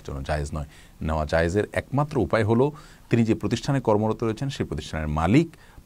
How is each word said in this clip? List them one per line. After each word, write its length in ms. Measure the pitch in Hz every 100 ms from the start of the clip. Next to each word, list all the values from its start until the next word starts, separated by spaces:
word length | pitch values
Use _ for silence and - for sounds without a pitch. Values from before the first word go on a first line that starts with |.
| -
জন্য 180 | 71
জায়েজ 260 | 67 76 73
নয়। 120 | 80 73 - - -
নেওয়া 240 | 80 80 76
জায়েজের 380 | 80 85 95 104
একমাত্র 440 | - - 127 147 143
উপায় 260 | 95 110
হলো 280 | 107 113 139 147 - - -
তিনি 140 | 117
যে 120 | 110 107
প্রতিষ্ঠানে 440 | 101 120 - 139
কর্মরত 440 | 120 104 110 110
রয়েছেন 260 | 113 110 139
সেই 160 | 139 90
প্রতিষ্ঠানের 420 | 73 - 80 78
মালিক 400 | 76 82 127 165 - - -